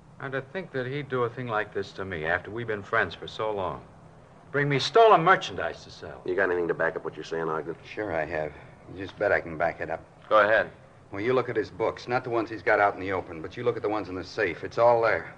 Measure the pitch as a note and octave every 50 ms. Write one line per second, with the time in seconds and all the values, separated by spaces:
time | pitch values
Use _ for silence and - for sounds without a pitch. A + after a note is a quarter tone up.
0 | - - - - C3 C3+ C3+ C3+ C3+ - - F#3+ F3 - - C3 A#2+ B2+ C3+ D3
1 | C#3+ - C3 B2+ A#2+ A2+ A#2+ C3+ B2+ A#2+ A2 G#2+ G#2 G#2 - G#2 G2 - - -
2 | F#2+ F#2+ F2+ D#2 D#2 D#2+ F2 F2+ E2+ F#2+ G2+ A#2 A#2+ A2 G#2+ G2+ G2 - A2+ A2+
3 | G2+ F2 F2 - - F#2 - - A2 A2 G#2+ G2 F#2 E2+ C2+ C2 - - - -
4 | - - - - - - - - - - - C#3+ C#3+ C#3+ C#3+ C3 - - - A3+
5 | A3+ A3 G3 E3 D#3+ F3+ F#3+ F3+ - - F#2+ E2+ E2 D#2+ D#2 - - - - -
6 | - D#2+ C2+ B1 - - F2+ G2 F#2+ F#2 F2 F2 E2+ E2 E2 E2 E2 E2 D#2 E2
7 | - D#2+ D#2+ E2 D2+ - E2+ E2 E2 D#2+ D#2 D#2 C#2+ E2 D#2 - - - - G#2+
8 | G#2+ G2+ D#2+ D#2+ D2+ D#2 E2+ D#2 D#2 D2+ - - - - - - - - F2 F#2
9 | G2 F2 - - G#2 G2+ F2 D#2 D2+ E2+ E2 D#2 E2+ E2 D#2 - E2+ D#2 D#2+ D#2+
10 | - - - - - - A2 G#2+ G2+ G#2 A2 G#2 F2 E2 - - - - - -
11 | - - G2+ G2 G#2+ B2 B2+ C3 A#2+ B2 A2 G#2+ G2 F2+ F#2 F#2+ A2 F#2 - -
12 | - A#2+ B2 B2+ B2+ B2+ A#2 A#2 G#2 G2 A2+ G2+ - A#2+ G#2+ G#2 G2+ G2+ G2 G2
13 | F#2 G2 F#2+ F2+ E2+ - E2+ D#2+ D#2+ F2+ - A#2+ A#2+ B2 A2+ A2 - G#2 G#2+ G#2+
14 | F#2 F2+ F2+ F2+ E2 - - A2+ G#2 F2 D#2+ - - F2+ - A#2 A#2 A#2+ A#2+ A#2
15 | A2+ A2 F#2+ E2 - - -